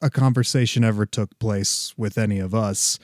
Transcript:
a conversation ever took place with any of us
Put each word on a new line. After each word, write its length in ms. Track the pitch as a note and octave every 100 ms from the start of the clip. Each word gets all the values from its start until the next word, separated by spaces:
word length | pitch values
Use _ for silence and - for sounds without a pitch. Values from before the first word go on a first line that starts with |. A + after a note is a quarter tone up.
a 80 | C#3+
conversation 720 | - C3 B2 A#2+ C3 A#2 A#2+
ever 220 | A2+ G#2 G#2
took 340 | - G2+ -
place 540 | A2 G2+ F#2+ - - -
with 220 | G#2 A#2
any 220 | G#2 G2
of 140 | F#2
us 460 | A2 G#2 - - -